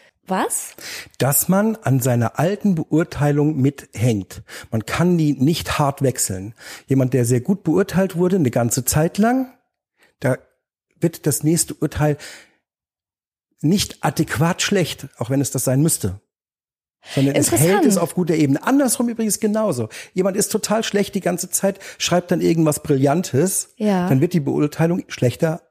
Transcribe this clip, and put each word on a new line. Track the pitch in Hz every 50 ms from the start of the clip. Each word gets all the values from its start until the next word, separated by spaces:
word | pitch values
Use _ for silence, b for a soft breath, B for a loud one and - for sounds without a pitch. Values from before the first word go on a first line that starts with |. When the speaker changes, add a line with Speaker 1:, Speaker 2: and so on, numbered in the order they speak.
| b b b b _
Speaker 1:
was? | - 185 190 269 480 - - - - - B B B B B B B B -
Speaker 2:
Dass | 123 131 143 - - -
man | 185 196 208 220 220
an | - - - 131 135
seiner | 117 131 120 117 117 110 - -
alten | 147 175 208 202 - 208 185
Beurteilung | 160 170 - - 151 135 - - - 143 147 143 147 147 151 156 143
mithängt. | 127 139 - - - - - - 104 131 113 101 92 - - - - B B B B B
Man | B 110 107
kann | - - - 165 180 180 170
die | 156 147 143
nicht | 131 127 151 170 - - - - -
hart | 151 139 135 - 139
wechseln. | 131 120 - - - 101 92 95 107 113 B B B B B B
Jemand, | B 139 135 131 123 127
der | 131 120
sehr | 113 127 123 117
gut | - 202 190 -
beurteilt | 165 151 180 196 190 - 175 190 180 -
wurde, | 165 180 180 185
eine | 196 156 123
ganze | - 127 117 117 - - 123
Zeit | - - 151 156 175 - -
lang, | 208 226 247 262 262 254 - _ _ _ _ _ _ _ _ b b b b b
da | - 127 131 - _ _ _ _ _ _ _ _ _ _ _ -
wird | - 170 165 - -
das | 156 135 - -
nächste | 151 170 160 - - 147
Urteil | - 156 156 - - 151 151 147 B B B B B B B B B B _ _ _ _ _ _ _ _ _ _ _ _ _ _ _ _ _ _ -
nicht | - 143 190 196 - - - - -
adäquat | 156 - - 156 - - 104 156 170 185 - -
schlecht, | - 208 196 170 - - - - 135 _ -
auch | - -
wenn | 135 135
es | 143 -
das | - 135 -
sein | - 127 135 151
müsste. | 165 - - - 98 95 98 _ _ _ _ _ _ _ _ _ _ _ _ _ _ _ _ B B B
Sondern | 143 135 139 139
es | - - -
Speaker 1:
Interessant. | - - 143 170
Speaker 2:
hält | 196 208 339
es | 208 196 190
auf | - - -
guter | - 180 160 170
Ebene. | 160 151 135 139 - -
Andersrum | - 262 285 294 240 - - 247 240
übrigens | 226 - 226 214 190 -
genauso. | - 214 208 220 220 208 156 123 110 107 B B B B B
Jemand | 180 185 196 180 -
ist | - -
total | - 214 - - 208 226 220
schlecht | - - 202 196 - -
die | 196
ganze | 175 175 180 170 - 180
Zeit, | - - - 196 196 196 B B B B
schreibt | - - 170 180 175 -
dann | 180 165
irgendwas | 170 175 170 165 160 151 143 - -
Brillantes, | - 147 135 131 139 139 170 185 - - 127 160 190 - - - - _
Speaker 1:
Ja. | - 214 208 196 185 175 180
Speaker 2:
dann | 143 131 143
wird | 175 175
die | 170
Beurteilung | 139 135 127 143 151 147 - - 160 165 170 185 - -
schlechter | - - - 123 - - - 160 160 165 _ _